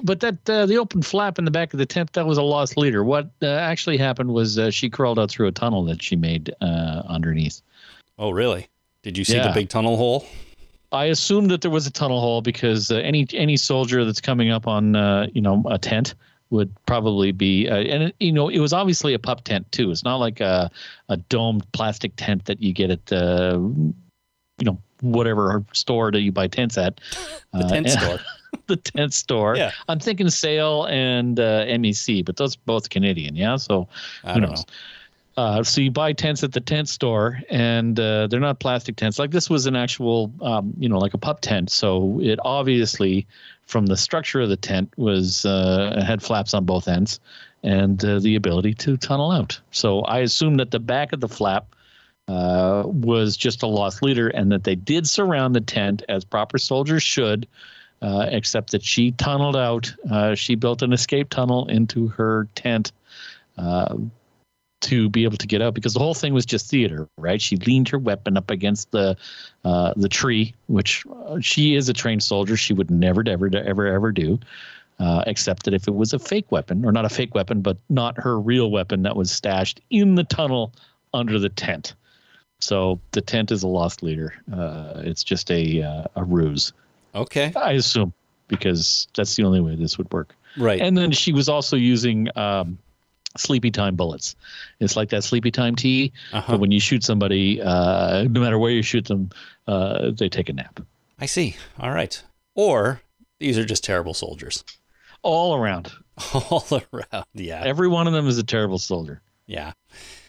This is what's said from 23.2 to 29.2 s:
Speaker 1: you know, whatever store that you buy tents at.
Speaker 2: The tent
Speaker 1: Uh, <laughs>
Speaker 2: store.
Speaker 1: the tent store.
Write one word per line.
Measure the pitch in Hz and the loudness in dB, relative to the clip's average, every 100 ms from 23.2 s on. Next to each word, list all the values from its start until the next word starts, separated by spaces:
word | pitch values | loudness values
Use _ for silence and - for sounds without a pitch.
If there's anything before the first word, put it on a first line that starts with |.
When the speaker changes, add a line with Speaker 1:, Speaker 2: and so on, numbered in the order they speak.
| 87 90 90 90 92 135 78 - - _ _ _ _ - | 2 2 2 2 0 0 0 -2 -12 _ _ _ _ -4
Speaker 1:
you | 123 | -2
know, | 90 - - | -2 -8 -6
whatever | 123 117 113 104 98 104 101 | 0 2 2 2 2 0 -2
store | - - 120 110 | -6 -2 0 2
that | 104 | 2
you | 104 | 0
buy | 95 95 | 0 -2
tents | - 120 110 | -2 -2 0
at. | 90 - - - 349 - - | -2 -4 -12 -12 -12 -14 -8
Speaker 2:
The | 92 90 | -4 0
tent | 160 123 | 0 2
Speaker 1:
Uh, | |
<laughs> | 139 | 0
Speaker 2:
store. | 85 87 - - - - - | 0 -4 -10 -18 -16 -12 -4
Speaker 1:
the | 185 | -4
tent | - - 147 | -4 -4 -2
store. | - | -2